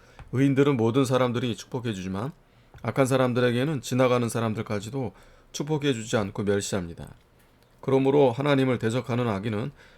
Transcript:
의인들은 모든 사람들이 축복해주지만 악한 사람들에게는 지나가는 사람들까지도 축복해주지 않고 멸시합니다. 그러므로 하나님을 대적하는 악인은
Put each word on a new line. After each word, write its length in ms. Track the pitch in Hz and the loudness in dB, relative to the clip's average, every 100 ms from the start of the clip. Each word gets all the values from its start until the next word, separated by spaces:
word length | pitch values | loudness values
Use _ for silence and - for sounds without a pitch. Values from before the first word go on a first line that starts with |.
| - - - | -20 -20 -8
의인들은 440 | 123 139 135 143 131 | 0 2 4 2 2
모든 280 | 113 120 | 2 2
사람들이 500 | 123 127 127 120 123 | 2 2 0 0 -4
축복해주지만 800 | 101 - 131 117 95 92 95 131 - _ _ _ - | -6 -8 -8 -6 -6 -6 -6 -6 -10 _ _ _ -10
악한 240 | 117 123 127 | -4 0 2
사람들에게는 760 | 131 127 123 123 120 139 143 | 2 2 2 2 2 -2 -4
지나가는 480 | - 127 127 123 117 | -2 2 2 2 0
사람들까지도 840 | 117 113 107 107 104 110 131 113 - - - _ | -2 -2 -2 -4 -6 -6 -8 -8 -10 -20 -20 _
축복해주지 640 | - 151 156 143 117 107 120 | -8 -2 0 0 0 0 0
않고 260 | 98 - | 0 -2
멸시합니다. 720 | 101 101 - 101 85 82 - - _ _ _ _ _ _ | 0 0 0 -4 -4 -10 -16 -18 _ _ _ _ _ _
그러므로 520 | - 135 135 143 135 | 0 2 4 6 4
하나님을 480 | 120 147 135 131 117 | 4 2 2 2 2
대적하는 480 | 113 123 120 120 120 | 0 -2 -2 -2 0
악인은 420 | 98 113 104 139 - - | -2 -2 -4 -6 -10 -20